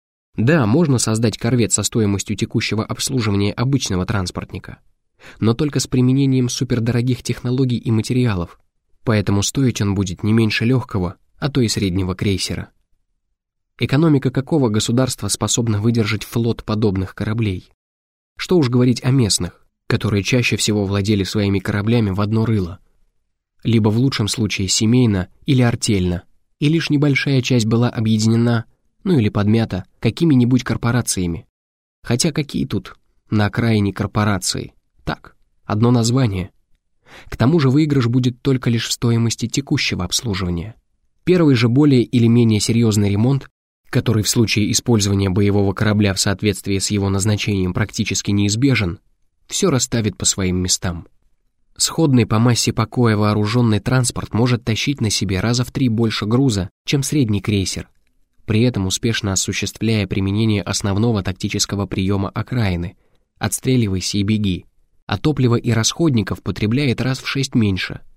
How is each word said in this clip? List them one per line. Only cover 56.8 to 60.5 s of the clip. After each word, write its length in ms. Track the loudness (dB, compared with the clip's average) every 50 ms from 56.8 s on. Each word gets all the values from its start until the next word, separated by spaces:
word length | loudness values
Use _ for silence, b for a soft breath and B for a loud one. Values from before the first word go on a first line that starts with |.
| -6
чем 200 | -4 -2 -2 -2
средний 360 | 0 0 0 0 0 0 -2
крейсер, 480 | 0 0 0 0 0 -2 -6 -8 -10 _ _ _ _ _ _ _ _ _ _ _ -4
при 160 | -2 0 2
этом 240 | 2 2 0 0 -2
успешно 460 | -2 -2 -2 -2 -2 -2 -2 -2 -2
осуществляя 760 | -2 -2 -4 -4 -4 -6 -6 -8 -6 -4 -2 0 0 0 0 -2
применение 540 | -2 -2 -2 0 0 0 0 2